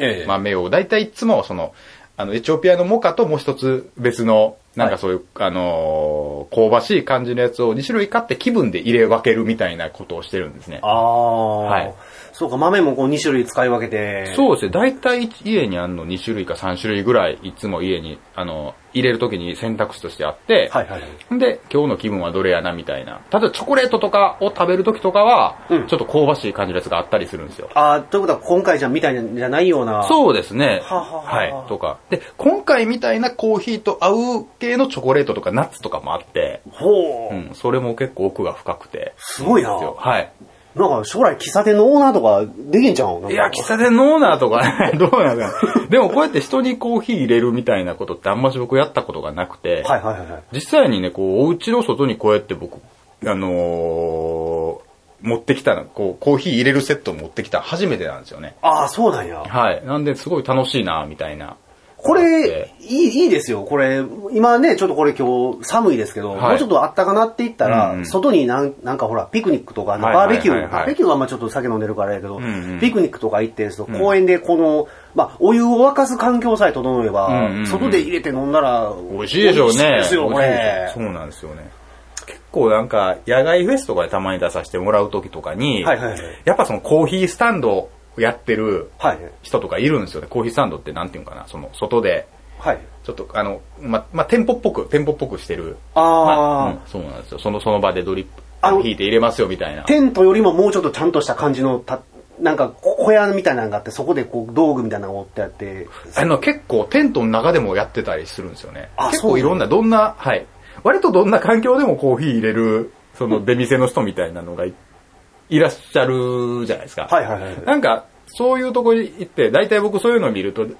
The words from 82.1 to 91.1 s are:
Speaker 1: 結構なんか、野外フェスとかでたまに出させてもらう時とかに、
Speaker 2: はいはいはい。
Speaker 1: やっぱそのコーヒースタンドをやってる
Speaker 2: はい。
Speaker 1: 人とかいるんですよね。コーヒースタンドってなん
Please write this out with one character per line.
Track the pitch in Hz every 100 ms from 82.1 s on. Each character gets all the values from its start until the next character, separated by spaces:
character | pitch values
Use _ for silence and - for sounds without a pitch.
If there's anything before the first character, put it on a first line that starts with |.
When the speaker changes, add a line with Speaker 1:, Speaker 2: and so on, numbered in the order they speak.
| - -
Speaker 1:
結 | - -
構 | - 113
な | 107
ん | 113
か、 | 107 95 90 113
野 | 127
外 | 156 180
フ | 185
ェ | 269
ス | -
と |
か | 92
で | 85
た | 98
ま | 95
に | 92
出 | 87
さ | 87
せ | 80
て | 92
も | 98
ら | 104
う | 104
時 | 101 -
と | 80
か | 78
に、 | 87 143 107
Speaker 2:
は | 120
い | 120
は |
い | 120
は | 98
い。 | 82 -
Speaker 1:
や | -
っ | -
ぱ | -
そ |
の | 104
コ | - 151
ー | 147
ヒ | 185
ー | 180
ス | -
タ | 233
ン | 190
ド | 117
を | 95 - - - -
や | 113
っ | 120
て | -
る | 107 110 92 82 -
Speaker 2:
は | 151
い。 | 95 87 -
Speaker 1:
人 | - 120
と | 98
か | 85
い | 139
る | 143
ん |
で | 87
す |
よ | 78
ね。 | -
コ | 123
ー |
ヒ | 117
ー |
ス |
タ | 131 113
ン |
ド | 73
っ |
て | 76
な | 76
ん | 92